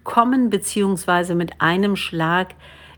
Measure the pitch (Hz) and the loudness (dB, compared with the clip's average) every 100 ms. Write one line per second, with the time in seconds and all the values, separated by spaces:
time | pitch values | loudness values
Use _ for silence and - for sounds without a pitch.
0 | - 233 233 262 240 202 - 208 196 180 | -2 2 2 2 2 0 -2 -2 0 0
1 | - 175 175 175 165 - 160 180 202 190 | 0 0 2 -2 -2 -2 0 2 0 -2
2 | - 165 160 175 185 - - - - | -4 -2 0 0 -2 -8 -20 -20 -20